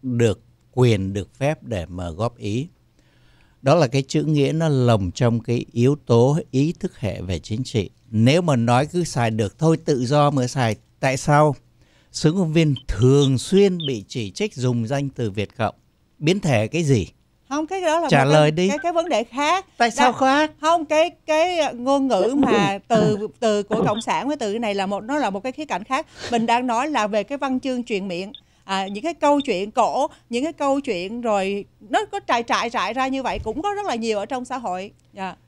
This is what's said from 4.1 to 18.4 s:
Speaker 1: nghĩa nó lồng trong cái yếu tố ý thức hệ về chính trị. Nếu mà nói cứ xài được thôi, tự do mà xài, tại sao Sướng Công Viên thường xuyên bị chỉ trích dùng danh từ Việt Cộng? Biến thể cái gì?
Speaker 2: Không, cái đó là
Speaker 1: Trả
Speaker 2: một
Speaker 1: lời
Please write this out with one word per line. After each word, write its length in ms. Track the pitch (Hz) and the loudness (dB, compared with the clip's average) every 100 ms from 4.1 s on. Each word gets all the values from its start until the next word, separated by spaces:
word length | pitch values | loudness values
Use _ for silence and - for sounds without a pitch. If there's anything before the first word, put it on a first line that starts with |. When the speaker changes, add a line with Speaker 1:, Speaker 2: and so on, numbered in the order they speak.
| 151 | -2
Speaker 1:
nghĩa 280 | 147 151 135 | 0 2 2
nó 140 | 156 165 | 2 0
lồng 420 | 139 123 110 95 | 2 4 2 0
trong 300 | - 123 113 | 0 0 0
cái 240 | - 120 - | -2 -4 -4
yếu 240 | 113 123 143 _ | 2 2 2 _
tố 320 | 117 123 151 - | 4 4 2 -2
ý 240 | 131 147 170 | 0 0 -2
thức 180 | 180 - | -8 -6
hệ 200 | 104 85 | -6 -6
về 180 | 87 87 | -6 -6
chính 260 | - 107 | -6 -6
trị. 260 | 127 120 92 _ _ | -2 -2 -4 _ _
Nếu 320 | 107 117 156 | 2 4 4
mà 140 | 180 131 | 2 0
nói 300 | 117 120 151 | 2 2 2
cứ 180 | 175 | -2
xài 260 | 170 - 117 | -4 -2 -2
được 280 | 110 104 _ | 0 -4 _
thôi, 180 | 160 160 | 2 2
tự 200 | - 143 | 2 0
do 260 | 123 147 147 | 2 2 2
mà 160 | 143 123 | 2 -2
xài, 300 | 143 117 104 _ _ | 0 -2 -2 _ _
tại 160 | 139 131 | -2 -2
sao 380 | - 147 151 135 _ _ _ _ _ | 2 4 4 2 _ _ _ _ _
Sướng 240 | - 165 175 | -2 0 2
Công 160 | 170 | 0
Viên 220 | 156 160 135 - | 2 2 0 -4
thường 500 | 98 123 139 139 131 | 2 4 6 4 0
xuyên 400 | - 190 202 180 156 | 2 4 4 2 -4
bị 160 | 123 95 | -6 -6
chỉ 220 | 135 104 | -8 -8
trích 240 | - 208 | -6 -8
dùng 320 | - 123 120 113 | -2 -2 0 -2
danh 220 | 139 139 | -4 -4
từ 220 | - 117 | -4 -6
Việt 260 | 98 98 - | -4 -6 -4
Cộng? 180 | 110 - _ _ _ _ | -6 -6 _ _ _ _
Biến 220 | 156 196 | 0 0
thể 260 | 165 120 110 | 2 0 0
cái 160 | 160 | -2
gì? 240 | 160 127 90 _ _ _ _ | 2 2 0 _ _ _ _
Speaker 2:
Không, 180 | 277 311 | -6 -4
cái 140 | 381 | -4
đó 200 | 359 320 | 0 0
là 80 | 320 | 2
Speaker 1:
Trả 140 | 147 | 2
Speaker 2:
một 60 | 135 | 4
Speaker 1:
lời 200 | 156 | 4